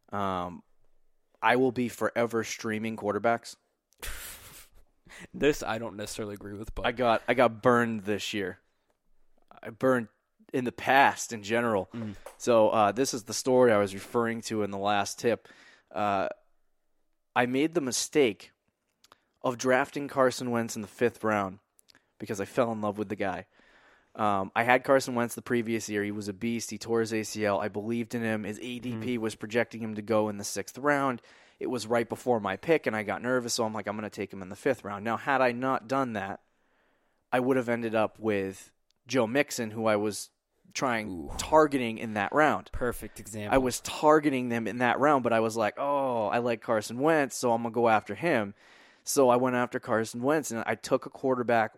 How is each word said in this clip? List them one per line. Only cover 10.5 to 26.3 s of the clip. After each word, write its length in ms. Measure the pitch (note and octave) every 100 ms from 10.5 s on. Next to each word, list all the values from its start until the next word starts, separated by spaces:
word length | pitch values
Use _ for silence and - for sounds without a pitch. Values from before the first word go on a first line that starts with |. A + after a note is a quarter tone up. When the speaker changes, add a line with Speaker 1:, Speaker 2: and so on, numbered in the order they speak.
Speaker 1:
in 120 | -
the 80 | A#2+
past 600 | - - C3+ B2 - -
in 100 | A2+
general. 460 | G2+ A2+ A#2+ G#2 -
Speaker 2:
Mm. 200 | A#2+ G#2+ G2 - -
Speaker 1:
So, 320 | - A2+ G#2+
uh, 240 | A2+ G#2
this 200 | G2+ C3+
is 100 | B2+
the 100 | -
story 380 | G#2 C3+ B2+ B2+
I 60 | G#2
was 160 | G2+
referring 480 | G2 - B2 A#2 A2+
to 200 | - A2
in 80 | G2+
the 80 | G2
last 400 | G2+ G2+ G2 -
tip. 300 | A#2+ G#2+ - - - _ _
Uh, 360 | - G#2 G2 F2+ - _ _ _ _ _ _ _ _ _
I 120 | - B2
made 280 | C3 D#3+
the 60 | E3
mistake 720 | C3+ A2+ - D3+ C3 F#2+ - _ _ _ _ _ _ _ _ _
of 160 | C3 A#2+
drafting 500 | B2+ B2+ C#3 D3 C#3+
Carson 420 | C#3 B2+ - B2+
Wentz 260 | A#2+ A2+ -
in 60 |
the 60 | G2+
fifth 360 | - A#2+ -
round 340 | A2 G#2 G2 F#2+ _ _ _ _ _ _
because 220 | G#2+ G#2
I 40 |
fell 260 | G2 - A#2
in 100 | A2
love 160 | G#2+ G2+
with 100 | G2
the 80 | G#2
guy. 300 | G2 F2 - _ _ _ _ _ _
Um, 380 | - G#2+ G2 G2
I 80 | -
had 200 | A#2+ B2+
Carson 300 | B2+ C3+ C3
Wentz 200 | A#2+ A#2
the 80 | -
previous 460 | - A#2+ A2+ A2+ G#2
year. 140 | G#2
He 60 | G#2
was 180 | G#2
a 40 | G2+